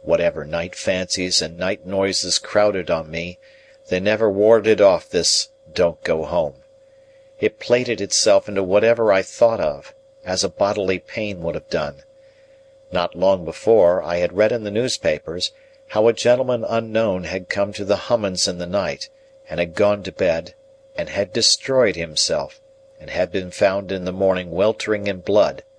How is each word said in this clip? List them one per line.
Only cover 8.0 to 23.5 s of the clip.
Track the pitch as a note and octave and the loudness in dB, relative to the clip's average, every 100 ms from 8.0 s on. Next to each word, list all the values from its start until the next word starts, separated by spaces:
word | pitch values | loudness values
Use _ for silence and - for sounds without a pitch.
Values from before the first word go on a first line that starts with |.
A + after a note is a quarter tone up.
itself | G2 - - G2 - | -2 0 4 2 2
into | G2 | -4
whatever | F#2 G2+ A2 A#2 A2 | 2 4 4 4 4
I | F#2+ | 2
thought | F#2+ - A#2 A2 | 0 2 2 2
of, | D#2 C#2+ - - _ _ | -2 -4 -12 -20 _ _
as | F2+ F#2 | -6 -4
a | F#2+ | -4
bodily | - G2+ G#2 F#2+ F#2 | 0 0 0 -2 -2
pain | - - G#2+ F#2 | -4 -8 -6 -6
would | E2 | -6
have | D2+ - | -8 -6
done. | E2 D2 C#2+ _ - - _ _ _ _ _ _ | -4 -4 -10 _ -20 -20 _ _ _ _ _ _
Not | F2+ F2 E2+ | -4 -4 0
long | F#2 F#2+ | 2 2
before, | D#2+ - - A2+ F2 F2+ | -2 -4 4 6 6 4
I | D#2+ F2 | -2 -2
had | F2 F2 | -2 2
read | G#2+ | 2
in | A#2 | 2
the | G#2 | -2
newspapers | G2+ B2 - E2+ D2+ - F2 - _ _ _ _ | -2 -2 -2 -2 -2 -4 -8 -8 _ _ _ _
how | G#2+ A2+ | 2 2
a | |
gentleman | A#2 A#2+ B2 B2+ B2 A2 | 2 2 2 2 -2 -2
unknown | A#2 A2+ A2 A2+ F#2 | -4 -2 -2 0 -2
had | E2+ F#2 F#2 | -4 -8 -6
come | G2+ G2+ | -4 -4
to | G2+ | -4
the | G2 G2 - | -2 -2 0
Hummans | A#2+ G#2 F#2 - | 0 0 -2 -4
in | F2 | -4
the | F2 | -4
night, | G2 F2 C#2 - _ _ _ - | -2 -2 -6 -12 _ _ _ -12
and | E2 | -6
had | E2+ | -4
gone | E2 G#2 G#2 | 2 2 2
to | F#2+ | -4
bed, | - F#2 E2 E2 - _ _ _ - | -2 0 0 -4 -20 _ _ _ -10
and | E2+ | -8
had | G2 G2+ | -4 -4
destroyed | A#2+ A2 - - C3 A#2 E2+ | 0 0 -2 0 2 2 0
himself, | E2 D2+ - D#2+ C#2+ - _ _ _ _ | -6 -4 -2 -2 -4 -12 _ _ _ _
and | - | -12
had | - F2+ | -4 -2
been | G2 F#2 | -4 -8